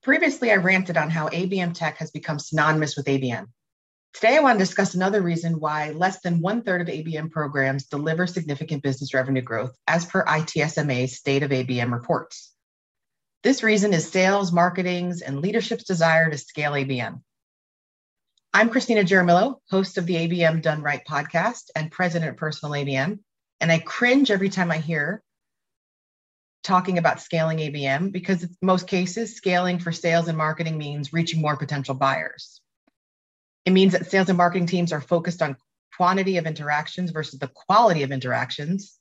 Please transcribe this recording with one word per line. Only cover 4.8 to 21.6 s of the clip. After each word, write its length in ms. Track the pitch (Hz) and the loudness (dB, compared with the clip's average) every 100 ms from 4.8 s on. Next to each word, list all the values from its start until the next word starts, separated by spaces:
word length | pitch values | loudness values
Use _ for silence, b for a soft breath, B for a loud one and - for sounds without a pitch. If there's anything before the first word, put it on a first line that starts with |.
| 190 175 | 0 0
another 260 | 190 208 | 0 2
reason 380 | 175 165 165 165 | 0 -2 -2 -2
why 320 | 151 151 151 | -2 -4 -4
less 300 | 151 185 190 | -2 -2 -2
than 180 | 175 170 | -2 -2
one-third 420 | 170 226 233 180 | 0 -2 -2 -2
of 80 | 170 | -2
A 120 | 180 | -6
B 160 | 156 156 | -6 -6
M 120 | 156 | -6
programs 560 | 160 147 139 135 139 - | -6 -4 0 0 -2 -4
deliver 400 | 143 151 160 180 | -4 -2 0 -2
significant 560 | 180 151 139 156 151 | -2 -6 -6 -4 -4
business 320 | 139 135 139 | -2 -4 -2
revenue 280 | 135 131 131 | -2 0 -2
growth, 340 | 123 113 123 - - | -2 -6 -6 -8 -2
as 180 | 165 170 | -2 0
per 180 | 190 - | -2 2
I 160 | 156 | 0
T 200 | 160 170 | 0 -2
S 160 | 147 160 | -2 0
M 120 | 143 | -2
A 160 | 127 127 | 0 -2
State 380 | - - 139 | -4 0 0
of 80 | 143 | 2
A 120 | 135 | 0
B 180 | 127 123 | 0 -2
M 120 | 120 | -2
reports. 600 | 120 - 165 - - - _ _ _ _ _ _ _ _ _ | -4 -2 -2 -2 -18 -20 _ _ _ _ _ _ _ _ _
This 180 | - 269 | 2 2
reason 320 | 220 214 208 | 4 2 4
is 160 | 170 160 | 2 0
sales, 440 | 190 185 202 190 | 2 4 4 2
marketing's, 680 | 170 175 175 180 180 180 175 | 4 2 2 -2 -2 -4 -6
and 200 | - 139 | -6 -4
leadership's 420 | 175 226 226 226 | -2 -2 -2 -6
desire 460 | - 185 165 160 165 | -4 2 4 4 4
to 60 | 147 | 0
scale 380 | - - 147 143 | -10 -6 -4 -2
A 100 | 135 | -2
B 160 | 127 | -4
M. 200 | 113 - _ _ _ _ _ _ _ _ _ _ _ _ _ | -6 -10 _ _ _ _ _ _ _ _ _ _ _ _ _
I'm 160 | 196 226 | 2 4
Christina 340 | 226 - 220 | 2 2 2
Jaramillo, 540 | 190 190 175 175 233 262 _ | 4 4 6 6 4 -2 _
host 280 | 190 190 - | -2 0 -4
of 80 | 170 | -2
the 100 | 175 | -2
A 120 | 165 | 0
B 180 | 175 165 | 2 2
M 160 | 160 | 2
Done 200 | 156 151 | 0 -2
Right 200 | 147 143 - | -2 -4 -4
podcast 680 | 143 143 170 196 247 | -6 -2 -2 -2 -4